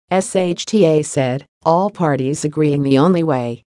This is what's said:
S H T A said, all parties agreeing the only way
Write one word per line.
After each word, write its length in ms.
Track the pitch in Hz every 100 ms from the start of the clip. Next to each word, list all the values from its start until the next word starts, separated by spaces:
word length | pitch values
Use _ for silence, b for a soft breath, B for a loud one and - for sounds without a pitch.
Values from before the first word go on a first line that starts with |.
| _
S 260 | 185 190 190
H 300 | 180 170 -
T 200 | 214 165
A 180 | 156
said, 420 | 151 147 131 135 - _
all 260 | 160 165 208
parties 560 | 196 160 135 131 147 151
agreeing 380 | 156 151 143
the 140 | 139 135
only 240 | 170 175
way 420 | 160 131 120 120 _